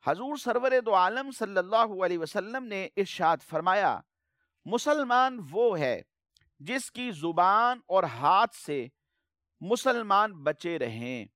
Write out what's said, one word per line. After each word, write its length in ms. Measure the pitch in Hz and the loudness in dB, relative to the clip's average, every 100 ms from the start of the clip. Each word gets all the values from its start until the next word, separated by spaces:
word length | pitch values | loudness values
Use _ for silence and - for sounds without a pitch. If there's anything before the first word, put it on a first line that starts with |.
| - | -2
حضور 300 | 160 233 294 | -2 -4 -6
سرور 340 | 247 240 262 254 226 | -2 0 2 2 4
دو 100 | 196 | 4
عالم 360 | 180 233 277 | 4 0 -8
صلی 260 | 254 214 196 | -6 -4 -2
اللہ 180 | 180 220 | 0 2
علیہ 420 | 226 190 185 175 | 2 2 0 0
وسلم 460 | 160 214 196 254 | -4 -6 -6 -8
نے 260 | 247 196 190 - | -8 -8 -6 -4
ارشاد 400 | 196 - 165 160 - | -4 0 0 0 -2
فرمایا، 500 | 160 175 185 185 101 - _ _ _ _ _ - | -4 0 2 2 0 -8 _ _ _ _ _ -6
مسلمان 760 | 220 - 294 269 247 262 254 156 | -4 0 0 2 2 2 -2 -8
وہ 280 | 170 240 185 | 0 2 2
ہے 220 | 139 117 - _ _ _ _ _ | 0 -2 -6 _ _ _ _ _
جس 320 | 143 262 240 | -8 -6 -6
کی 200 | - 247 | -8 -8
زبان 680 | 170 160 165 180 208 240 247 _ | -6 -4 2 4 4 2 -2 _
اور 160 | 185 | 2
ہاتھ 520 | 175 120 143 185 226 - | 2 0 4 4 4 0
سے 320 | - 147 123 _ _ _ _ _ _ _ | -6 -6 -6 _ _ _ _ _ _ _
مسلمان 720 | 165 233 269 240 214 196 214 | -4 -2 0 0 2 2 2
بچے 460 | 180 143 151 175 165 | 0 -4 -4 -4 -4
رہیں 460 | 123 110 120 127 104 | -4 -6 -8 -10 -12